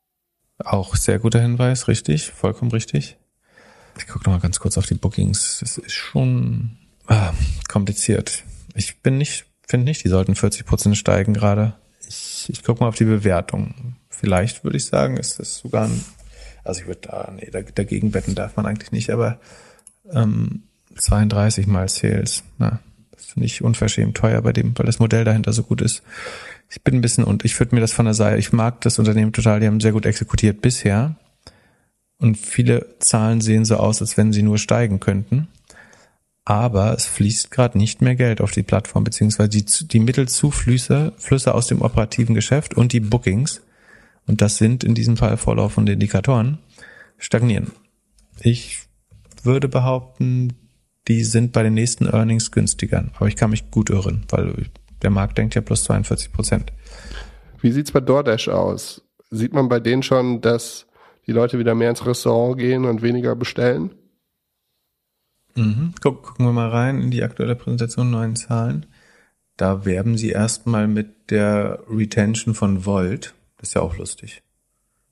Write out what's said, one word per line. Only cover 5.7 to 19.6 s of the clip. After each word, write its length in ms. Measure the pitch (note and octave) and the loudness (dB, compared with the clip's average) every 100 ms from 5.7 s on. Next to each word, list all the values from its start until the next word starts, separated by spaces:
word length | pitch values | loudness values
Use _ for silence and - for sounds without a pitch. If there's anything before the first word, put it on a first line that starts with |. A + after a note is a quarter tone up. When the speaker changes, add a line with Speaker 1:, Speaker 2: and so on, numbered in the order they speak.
| - | -10
Speaker 1:
ist 160 | - | -10
schon, 880 | - - C#3+ B2+ B2 A#2+ A#2 A2+ - _ _ - | -10 -4 -2 0 0 0 -2 -6 -10 _ _ 0
ah, 240 | A2 F#2 D#2 C#2 - - | 2 2 0 -2 -4 -4
kompliziert. 760 | G#2 G2 G#2 - G2 - - - - - | -4 -2 -4 0 0 -2 -8 -12 -20 -14
Ich 280 | - - - | -8 -8 -4
bin 160 | C3 C3+ | 0 0
nicht, 260 | D3 - - _ - | -2 -6 -14 _ -2
find 180 | B2 | 0
nicht, 180 | B2 D#3 | 0 0
die 40 | - | 2
sollten 260 | F#2 F#2+ | 2 2
vierzig 300 | G2 G#2 - | 2 0 -2
Prozent 320 | - A2 G#2 G2+ | -2 0 2 0
steigen 380 | - F#2+ G2 | 2 2 2
gerade. 400 | G2+ G#2 G2+ A2 - _ _ - | 2 2 2 0 -2 _ _ -18
Ich, 380 | - - - - | -16 -12 -12 -10
ich 140 | - | -8
guck 180 | - A#2 | -2 0
mal 80 | A#2+ | 0
auf 80 | G#2+ | 2
die 80 | |
Bewertung. 920 | A2 G#2+ G2+ F2 - G2 G#2 - B2 - _ | 2 2 2 0 -2 -4 -6 -8 -14 -14 _
Vielleicht 560 | - - F2+ A2+ - | -6 0 2 0 -4
würde 140 | C#3+ C#3 | -6 -4
ich 80 | - | -2
sagen, 320 | D#3 C3+ C3 | 0 0 -2
ist 200 | B2+ - | -6 -10
das 200 | - - | -10 -12
sogar 300 | B2+ A2 A2 | -6 -4 -2
ein, 160 | A#2 - - - - - - | -4 -6 -16 -20 -20 -20 -16
also 160 | - F2+ | -10 -10
ich 60 | F2 | -10
würd 200 | F2+ - | -14 -12
da, 260 | G2 G2 F#2+ | -12 -12 -14
nee, 140 | - | -12
da, 100 | F#2+ | -12
dagegen 540 | G#2 - G2+ G#2 G#2+ | -10 -6 -4 -2 -2
wetten 200 | A2 - | -2 -2
darf 220 | G2 G2+ - | -4 -6 -4
man 80 | |
eigentlich 280 | G#2 G#2 - | -4 -4 -6
nicht, 180 | A#2 A2+ | -6 -2
aber, 300 | A#2 A2+ A#2+ - - | -2 -2 -4 -10 -20